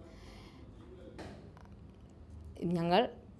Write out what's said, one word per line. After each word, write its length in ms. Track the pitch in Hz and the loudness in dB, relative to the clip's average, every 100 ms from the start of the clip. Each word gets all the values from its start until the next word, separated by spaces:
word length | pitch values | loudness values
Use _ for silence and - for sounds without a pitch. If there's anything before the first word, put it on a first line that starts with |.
| - - - - - - - - - - - - - - - - - - - - - - - - - - 170 175 | -12 -14 -14 -12 -14 -14 -14 -14 -14 -12 -12 -10 -10 -10 -12 -14 -14 -12 -14 -14 -16 -14 -12 -10 -10 -2 2 4
ഞങ്ങൾ 240 | 170 190 247 - - - | 10 10 8 2 -14 -16